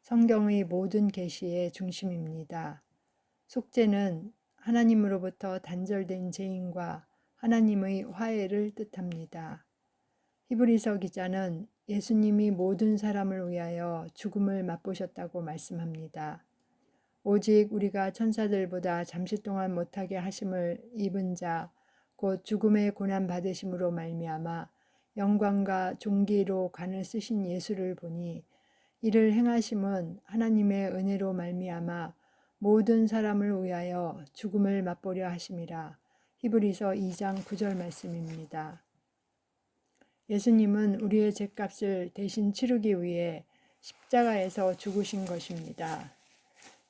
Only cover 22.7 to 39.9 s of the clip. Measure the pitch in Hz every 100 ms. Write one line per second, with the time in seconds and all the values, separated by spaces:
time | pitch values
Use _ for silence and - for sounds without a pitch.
22.7 | 208 208 202 196 196 185 175 185 180 190
23.7 | 180 180 170 165 165 165 160 165 170 165
24.7 | _ _ _ _ 214 202 208 202 202 196
25.7 | 190 185 - 214 202 202 208 190 190 180
26.7 | - 180 190 190 226 - 214 180 180 -
27.7 | 196 185 185 170 170 170 160 - _ _
28.7 | _ _ - 220 220 220 214 240 233 220
29.7 | 208 196 196 165 180 - 220 226 214 202
30.7 | 196 190 180 190 196 196 185 175 180 180
31.7 | 170 170 175 165 - _ _ _ - 202
32.7 | 214 214 226 220 220 214 202 202 190 185
33.7 | 175 180 180 170 151 147 - 208 202 196
34.7 | 196 180 175 196 180 185 175 - 175 170
35.7 | 165 156 156 _ _ _ _ 240 220 208
36.7 | 190 202 196 190 175 196 190 - 196 208
37.7 | 180 175 - 175 170 165 160 156 160 156
38.7 | 165 _ _ _ _ _ _ _ _ _
39.7 | _ _